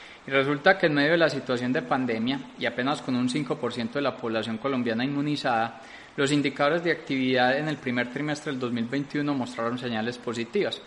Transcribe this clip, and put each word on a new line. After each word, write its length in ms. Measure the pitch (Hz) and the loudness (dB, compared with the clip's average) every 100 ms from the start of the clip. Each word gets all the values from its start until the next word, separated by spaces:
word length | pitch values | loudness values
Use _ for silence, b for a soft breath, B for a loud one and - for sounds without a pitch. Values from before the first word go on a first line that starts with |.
| B B - | B B 0
Y 20 | |
resulta 480 | 135 135 143 190 190 | 2 2 4 4 6
que 80 | 170 | 4
en 80 | |
medio 200 | 147 147 | 4 4
de 40 | 170 | 4
la 120 | 156 | 4
situación 420 | 143 131 120 123 | 2 -2 0 0
de 80 | 147 | 0
pandemia, 720 | - 139 127 110 117 139 - - | 0 0 0 0 -2 -4 -6 -4
y 80 | 120 | -4
apenas 340 | - 131 156 | 0 -2 -2
con 140 | - 123 | -2 0
un 140 | 123 | 2
cinco 260 | 151 139 147 | 0 -2 -2
por 180 | 120 | -2
ciento 240 | 123 113 143 | -2 -4 -2
de 60 | |
la 120 | 135 - | -2 -2
población 440 | 117 110 113 110 | -2 -2 -2 -2
colombiana 440 | 135 131 120 113 | -2 0 0 0
inmunizada, 760 | 135 143 147 143 139 113 117 - B B B B | 0 0 0 0 0 0 0 -4 B B B B
los 160 | 139 | 2
indicadores 520 | 147 139 139 143 170 | 4 2 2 2 2
de 80 | 165 | 2
actividad 680 | 156 - 135 127 123 123 135 | 0 -2 0 2 4 4 2
en 100 | 156 | 0
el 100 | 147 | -4
primer 360 | 127 123 123 | -2 -2 -2
trimestre 380 | 143 151 147 156 | -2 -4 -4 -6
del 100 | 131 | -4
dos 100 | 123 | -2
mil 140 | 117 113 | -2 -2
veintiuno 480 | 139 139 147 147 | -2 -2 -2 0
mostraron 460 | 139 117 - 117 123 | -2 -2 -2 -2 -2
señales 400 | 127 110 117 123 | -2 -2 -2 -4
positivas. 600 | - 113 117 202 131 - | -4 -4 -2 0 0 -2